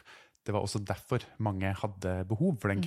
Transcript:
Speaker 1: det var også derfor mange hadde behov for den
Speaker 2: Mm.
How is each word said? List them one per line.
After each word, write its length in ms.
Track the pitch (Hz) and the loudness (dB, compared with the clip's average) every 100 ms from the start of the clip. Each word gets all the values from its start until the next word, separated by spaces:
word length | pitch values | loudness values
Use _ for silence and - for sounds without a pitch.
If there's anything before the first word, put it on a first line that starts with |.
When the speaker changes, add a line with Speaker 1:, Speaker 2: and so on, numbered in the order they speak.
| - - - _ - | -18 -20 -20 _ -2
Speaker 1:
det 60 | |
var 100 | 104 | 0
også 200 | 101 110 | 0 -2
derfor 360 | 98 98 - 123 - - | -2 -4 0 -2 -2 -2
mange 360 | 110 95 95 | -2 2 0
hadde 520 | 92 104 95 92 92 95 | 0 -2 -2 -2 0 0
behov 300 | 107 185 135 | 2 2 2
for 80 | 101 | 2
den 100 | |
Speaker 2:
Mm. 40 | 98 | 2